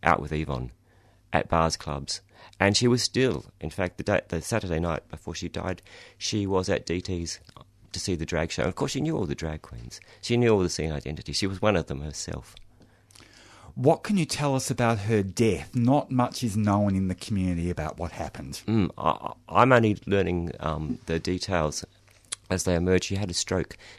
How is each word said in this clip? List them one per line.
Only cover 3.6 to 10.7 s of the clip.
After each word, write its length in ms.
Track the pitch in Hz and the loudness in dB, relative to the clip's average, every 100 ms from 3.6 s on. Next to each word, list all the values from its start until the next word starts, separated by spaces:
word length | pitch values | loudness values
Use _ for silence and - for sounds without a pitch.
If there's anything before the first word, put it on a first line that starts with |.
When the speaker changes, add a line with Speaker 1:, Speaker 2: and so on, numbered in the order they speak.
Speaker 1:
in 100 | 76 | -10
fact, 280 | - 90 - | -4 -4 -4
the 40 | |
day, 180 | - 101 - | 0 0 0
the 140 | 82 | -6
Saturday 380 | - 113 92 80 | -2 -2 -2 -2
night 280 | 85 78 - | 0 -2 -6
before 280 | 80 - 87 | -14 -10 -8
she 120 | 90 | -8
died, 320 | 82 90 90 - - - - | -6 -6 -8 -12 -20 -20 -10
she 260 | - 110 | -4 -2
was 240 | 98 95 92 | 0 0 2
at 180 | 90 - | -2 0
D 140 | 87 | -4
T's 380 | 92 90 82 - - - - _ - | -2 -6 -6 -10 -16 -20 -20 _ -16
to 80 | - | -10
see 160 | - 87 | -4 -4
the 100 | 80 | -2
drag 240 | 82 82 | -2 -2
show. 140 | - | -2
Of 100 | 85 | -2
course, 160 | - - | 0 -4
she 100 | 135 | -2
knew 160 | 151 151 | -2 -2
all 100 | 85 | -2
the 100 | 71 | -4
drag 260 | 80 78 | -6 -8
queens. 380 | - 58 58 - - - | -12 -16 -16 -18 -20 -12
She 160 | - 120 | 0 4
knew 160 | 120 | 6
all 60 | 104 | 6
the 100 | |
scene 220 | 90 | 4